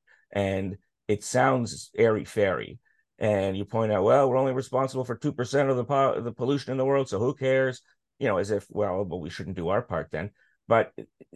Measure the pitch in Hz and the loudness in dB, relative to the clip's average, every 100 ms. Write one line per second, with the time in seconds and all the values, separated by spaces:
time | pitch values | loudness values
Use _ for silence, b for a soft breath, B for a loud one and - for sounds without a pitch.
0 | _ b b 101 98 95 95 95 _ _ | _ b b -2 0 0 -4 -8 _ _
1 | - 104 - 127 131 131 113 - - - | -4 -4 -2 0 2 2 -2 -8 -8 2
2 | 113 107 - - 101 78 50 - _ _ | 4 4 -2 0 0 0 -4 -14 _ _
3 | _ - 107 101 98 95 98 113 110 104 | _ -4 0 2 0 -2 -4 -2 0 2
4 | 101 131 135 127 135 131 127 127 131 131 | 4 6 4 2 0 -2 -2 -2 -2 -4
5 | 123 117 147 139 127 139 139 127 120 139 | -6 -4 -4 -4 -2 0 2 0 0 2
6 | 135 - 117 117 127 143 127 131 131 139 | 2 2 -4 -4 -2 -2 -2 -2 2 2
7 | 131 98 120 143 131 131 131 120 _ _ | 0 -2 -2 0 0 2 0 -2 _ _
8 | _ - 131 95 101 104 - - 101 90 | _ -4 0 0 0 -2 -4 -4 -2 -2
9 | 101 87 78 - 92 90 85 101 120 82 | -4 -6 -8 -10 -10 -6 -2 -2 -2 -4
10 | 73 78 101 _ _ _ - 113 - - | -4 -6 -8 _ _ _ 0 2 2 -4
11 | - _ - | -18 _ -20